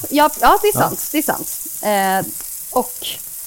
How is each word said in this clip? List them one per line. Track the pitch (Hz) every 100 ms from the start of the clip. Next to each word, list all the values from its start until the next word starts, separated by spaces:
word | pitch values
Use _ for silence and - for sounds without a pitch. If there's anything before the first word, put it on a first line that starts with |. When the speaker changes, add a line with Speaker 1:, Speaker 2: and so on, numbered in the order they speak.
| -
Speaker 1:
ja, | 277 302 -
ja, | 247 392
det | 415
är |
Speaker 2:
Ja. | 339
Speaker 1:
sant. | 147 - -
Det | 302
är |
sant. | - - - - - -
Eh, | 214 202 190 190 311 - - - -
och | 254 - - - - - -